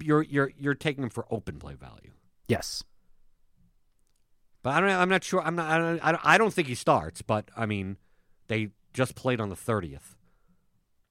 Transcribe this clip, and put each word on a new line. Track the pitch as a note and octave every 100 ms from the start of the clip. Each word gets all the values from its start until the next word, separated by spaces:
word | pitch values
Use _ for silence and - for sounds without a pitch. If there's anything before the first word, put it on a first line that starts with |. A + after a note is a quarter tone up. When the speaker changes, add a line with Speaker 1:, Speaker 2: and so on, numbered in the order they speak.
Speaker 1:
you're, | D3+ D3+
you're, | D3+ C#3 C#3 -
you're | C#3
taking | C#3 D#3+ C#3
him | C3
for | - -
open | - - D2+
play | - C#2
value. | - - - - _ _ -
Speaker 2:
Yes. | A2 - - - - _ - - _ _ _ _ _ _ _ _ _ _ _ _ _
Speaker 1:
But | B2 D3
I |
don't, | G3
I'm | F#3 F3+
not | F#3
sure. | - F#3
I'm | D#3+ E3+
not, | D#3+
I | D#3+
don't, | E3 E3
I | D3+
don't, | E3 D3+
I | F3+
don't | A3
think | - C#3+
he | A#2+
starts, | - C3 D#2 -
but, | - G#2+ - -
I | A2
mean, | G2+ F#2+ G2 _ _ _ _ -
they | A2 G#2+ - _
just | - B2+ -
played | C3 B2
on | G#2
the | F#2
thirtieth. | - G#2+ E2 C2+ - - _ _ _ _ _ _ _ _ _